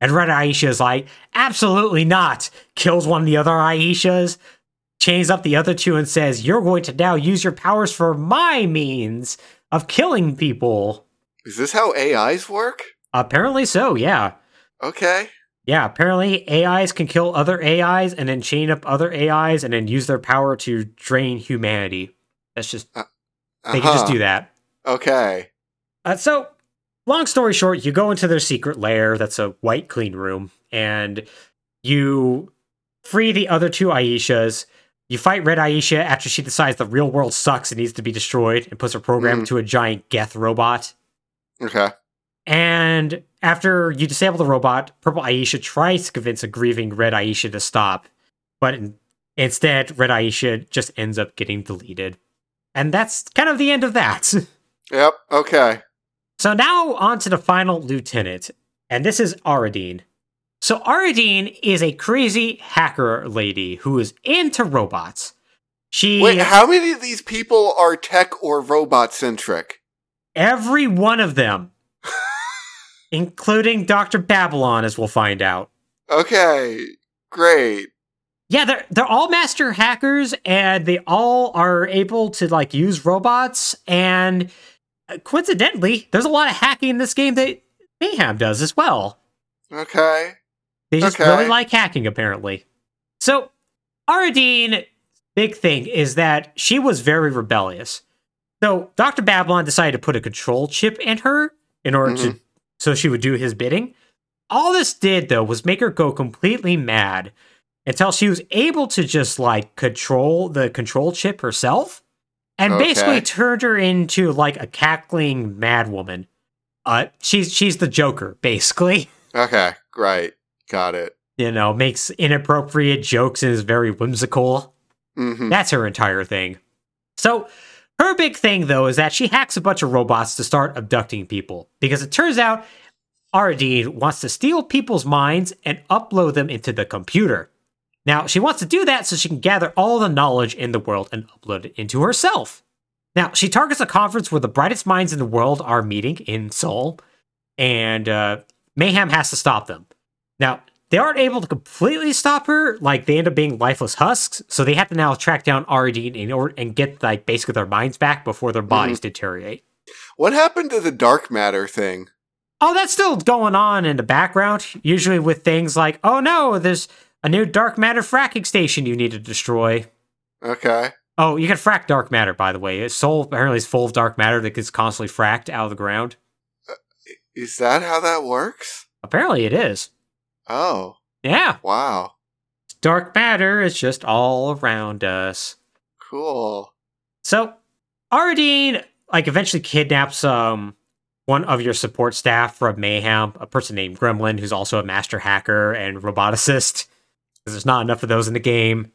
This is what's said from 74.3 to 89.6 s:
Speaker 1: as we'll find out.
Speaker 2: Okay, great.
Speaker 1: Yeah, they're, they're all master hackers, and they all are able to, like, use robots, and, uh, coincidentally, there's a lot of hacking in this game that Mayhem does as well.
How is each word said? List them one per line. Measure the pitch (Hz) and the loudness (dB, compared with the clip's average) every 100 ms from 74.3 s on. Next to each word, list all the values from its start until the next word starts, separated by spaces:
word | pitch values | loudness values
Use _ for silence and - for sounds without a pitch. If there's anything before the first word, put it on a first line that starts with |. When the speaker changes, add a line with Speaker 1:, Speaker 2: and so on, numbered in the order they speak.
| 196 175 143 127 113 110 | 2 2 2 2 2 0
Speaker 1:
as | 113 | -2
we'll | 107 | -2
find | 113 104 98 | 0 0 0
out. | 95 90 - _ _ _ - | 0 -2 -6 _ _ _ 0
Speaker 2:
Okay, | 151 170 202 170 139 123 113 - - _ _ _ | 2 4 4 4 4 0 -6 -12 -16 _ _ _
great. | 170 170 156 117 101 98 _ _ _ _ _ - | 4 6 6 4 -2 -8 _ _ _ _ _ -2
Speaker 1:
Yeah, | 269 | 0
they're, | 254 254 - | 2 -2 -2
they're | 190 | -2
all | 247 233 330 | 2 2 2
master | 339 311 - 262 | 2 0 0 -2
hackers, | 190 233 233 277 285 254 - 185 | 0 0 0 0 0 -2 -4 0
and | 190 190 190 165 | 2 2 0 0
they | 175 175 | -2 2
all | 190 240 247 247 | 2 4 2 2
are | 170 180 175 185 | 2 2 2 2
able | 190 196 226 214 | 0 0 0 -2
to, | - 165 | -2 0
like, | 160 139 | 0 0
use | 139 190 156 | 0 0 0
robots, | 170 190 240 240 254 - - - - | 0 2 2 2 0 -4 -6 -6 -2
and, | 180 185 185 185 185 180 - - _ _ _ - | 0 2 2 2 0 -4 -10 -20 _ _ _ -18
uh, | 180 | -16
coincidentally, | - 311 349 196 294 208 185 226 - | -4 -2 0 0 0 0 0 0 -2
there's | 208 294 | 0 2
a | |
lot | 302 285 | 2 2
of | 185 | 2
hacking | 262 262 262 | 0 2 0
in | 240 | 0
this | 254 | -2
game | - 277 247 | 0 0 2
that | 262 262 _ _ _ - | 0 -4 _ _ _ -6
Mayhem | 392 311 135 107 | -4 0 0 0
does | 110 107 | 0 0
as | 156 - | -2 0
well. | 311 123 98 - _ _ _ _ | 2 0 -4 -10 _ _ _ _